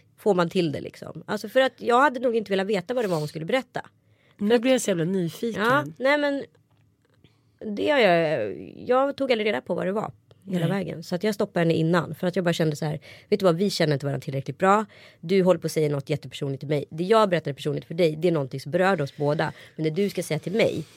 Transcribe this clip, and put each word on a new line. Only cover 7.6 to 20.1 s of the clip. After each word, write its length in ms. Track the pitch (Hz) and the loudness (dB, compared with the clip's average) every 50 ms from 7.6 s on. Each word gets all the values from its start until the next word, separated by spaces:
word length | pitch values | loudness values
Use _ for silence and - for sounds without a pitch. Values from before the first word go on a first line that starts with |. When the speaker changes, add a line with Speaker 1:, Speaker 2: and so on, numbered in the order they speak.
| - | -10
Speaker 1:
det 160 | 214 202 - | -8 -4 -2
gör 160 | - 302 294 269 | 0 2 4 4
jag. 580 | 220 185 175 165 165 151 156 127 107 101 80 71 92 73 - - 98 | 4 6 4 4 2 2 0 -2 -2 -4 -6 -8 -12 -16 -16 -8 -2
Jag 300 | - 247 262 269 285 - | 0 2 2 2 0 0
tog 160 | - 277 277 | -2 0 0
aldrig 140 | 247 220 214 214 | 0 0 0 0
reda 120 | 208 247 | -2 -2
på 140 | - - 180 | -4 -4 -4
vad 120 | 175 175 | -4 -2
det 60 | 180 | -2
var 200 | 196 214 - - - _ _ _ - _ - 190 | -4 -4 -6 -8 -10 _ _ _ -20 _ -10 -4
hela 160 | 185 175 165 170 | -2 0 0 0
Speaker 2:
Nej. 160 | 190 202 180 | 0 -2 -4
Speaker 1:
vägen. 180 | 156 - 156 | -6 -8 -10
Så 120 | 170 - 180 | -8 -6 -6
att 100 | 175 - | -2 -2
jag 100 | 220 202 | -2 -2
stoppade 260 | - 214 208 - 180 | -2 -4 -2 0 2
henne 140 | 165 165 165 | 2 2 2
innan. 400 | 170 160 160 180 175 - - 156 | 2 2 2 2 2 0 -2 -6
För 120 | - - | -4 -4
att 100 | 180 170 | -2 -2
jag 80 | 196 170 | 0 0
bara 80 | 175 | 0
kände 240 | 165 - 165 156 151 | 0 0 0 -2 -2
så 80 | - 170 | -2 -4
här, 160 | 151 156 151 - - - - - - | -6 -6 -6 -10 -16 -20 -12 -6 -2
"Vet 120 | - - | 0 2
du 40 | 190 | 4
vad, 120 | 180 160 | 4 4
vi 140 | 165 208 196 | 4 0 0
känner 220 | - - 165 156 | 0 0 2 2
inte 140 | 143 131 139 | 0 0 -2
varandra 180 | 139 139 135 - | -4 -4 -4 -6
tillräckligt 340 | 147 135 139 - - 135 - | -6 -6 -6 -6 -6 -4 0
bra. 260 | 190 190 202 214 214 - - - - - - _ | 4 4 4 4 2 -2 -10 -20 -20 -20 -20 _
Du 220 | - 165 196 190 | -4 0 2 4
håller 180 | 175 185 175 170 | 6 4 4 2
på 60 | - | 0
att 60 | 156 | -4
säga 160 | - 156 156 147 | -2 0 0 0
något 220 | 147 139 - - | 0 -2 -2 -4
jättepersonligt 500 | 147 135 - 127 - - 147 139 135 131 | -4 -4 -6 -10 -10 -8 -6 -6 -6 -6
till 80 | 147 139 | -4 -2
mig. 160 | 151 143 - - | -2 -2 -2 -4
Det 140 | - 160 180 | -6 -4 2
jag 240 | 185 226 220 214 196 | 4 4 6 6 4
berättar 240 | 175 156 - 147 | 2 0 -2 -4
personligt 320 | 131 - - 151 143 147 147 | -6 -6 -4 -4 -4 -4 -6
för 100 | - 165 | -6 0
dig, 220 | 165 180 156 151 156 | 2 2 2 2 2
det 100 | 170 180 | 0 2
är 40 | |
någonting 280 | 170 151 139 131 - 135 | 2 2 -2 -4 -6 -10
som 120 | - 143 | -8 -2
berör 280 | 147 180 185 190 196 160 | 0 2 2 2 2 0
oss 140 | 143 135 - | -2 -4 -4
båda. 360 | - 147 143 151 160 160 143 - - - - _ | -2 0 0 0 0 -2 -4 -6 -10 -20 -14 _
Men 80 | - 156 | -4 -4
det 60 | 156 | -2
du 200 | 151 185 202 196 | 0 0 -2 -2